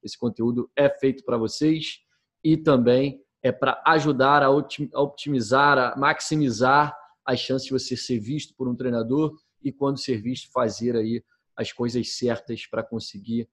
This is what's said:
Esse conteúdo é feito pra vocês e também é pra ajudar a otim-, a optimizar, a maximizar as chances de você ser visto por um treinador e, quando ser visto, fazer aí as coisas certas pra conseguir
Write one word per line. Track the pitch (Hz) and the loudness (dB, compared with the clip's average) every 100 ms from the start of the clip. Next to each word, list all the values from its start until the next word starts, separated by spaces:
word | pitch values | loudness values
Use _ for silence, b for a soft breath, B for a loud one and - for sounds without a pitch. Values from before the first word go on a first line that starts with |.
Esse | 110 - | -14 -6
conteúdo | 120 107 117 120 - - | -6 -2 -2 -2 -4 2
é | 143 | 2
feito | 143 139 131 | 2 -2 -2
pra | - 120 | -4 -2
vocês | 110 - 151 160 156 - _ _ _ _ | -2 0 0 0 -4 -14 _ _ _ _
e | 156 160 | 0 2
também | 160 135 120 123 139 135 _ _ | 4 4 6 4 2 -4 _ _
é | 127 | -4
pra | 120 135 123 156 | 0 -2 0 2
ajudar | 160 151 131 135 147 | 4 2 4 4 6
a | 135 | 6
otim-, | 139 135 - 143 | 2 0 -8 -8
a | - | -2
optimizar, | 143 - 147 139 107 131 143 139 | -2 -2 -4 -2 2 4 4 4
a | 123 131 | 2 0
maximizar | 139 151 - 156 143 107 127 143 147 - B B | 0 0 -2 0 0 2 4 4 2 -4 B B
as | - 127 | -4 -4
chances | - 131 131 | -2 -6 -2
de | |
você | 131 - 123 | -6 -4 -8
ser | - 120 | -4 -4
visto | 107 147 - | -4 -8 -8
por | _ 127 | _ -6
um | 120 | -4
treinador | 127 117 117 135 156 151 B _ | -4 -4 -2 0 0 -4 B _
e, | 139 | -8
quando | - 139 139 | -2 -2 -2
ser | - 117 | -4 -4
visto, | 113 127 - | -4 -8 -6
fazer | 127 117 98 117 | -2 -2 -2 -2
aí | 117 110 120 _ _ _ - | -2 -2 -4 _ _ _ -10
as | 113 | -10
coisas | - 120 120 113 | -4 -4 -2 -6
certas | - 123 113 - 113 - | -4 -2 -4 -6 -12 -6
pra | 113 | -8
conseguir | 110 113 - 101 101 117 113 | -6 -8 -10 -16 -6 -6 -6